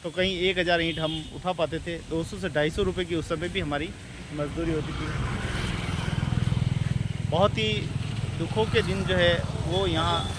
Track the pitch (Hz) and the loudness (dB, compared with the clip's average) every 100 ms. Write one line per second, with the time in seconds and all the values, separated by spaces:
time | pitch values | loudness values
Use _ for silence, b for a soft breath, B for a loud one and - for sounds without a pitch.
0 | 175 156 190 185 185 180 170 170 165 165 | -6 0 0 2 2 2 4 4 2 0
1 | 160 160 156 151 180 175 160 160 175 165 | -2 -2 -6 -6 -4 0 0 -2 -6 -8
2 | - 160 165 202 180 147 151 160 196 175 | -4 -4 -4 -4 -2 2 0 2 0 0
3 | 180 170 143 160 175 190 160 143 170 196 | -2 -2 -2 -4 -2 -2 -2 -2 -4 -8
4 | - - - 147 147 147 165 156 143 - | -14 -14 -10 -4 -4 -2 0 0 -2 -4
5 | - - - - - - - - - - | -4 -2 -2 -2 -2 -2 -2 -2 -2 -2
6 | - - - - - - - - - - | 0 0 0 2 2 2 2 2 0 0
7 | - - - 156 202 - 214 214 - - | -2 -2 0 4 4 4 0 0 -2 -4
8 | - - - - 165 214 220 226 180 190 | -2 -2 -4 -4 -2 0 2 2 2 0
9 | 185 185 175 170 160 - - 185 196 160 | 2 4 6 4 0 -2 0 2 2 2
10 | 165 170 - | 2 2 0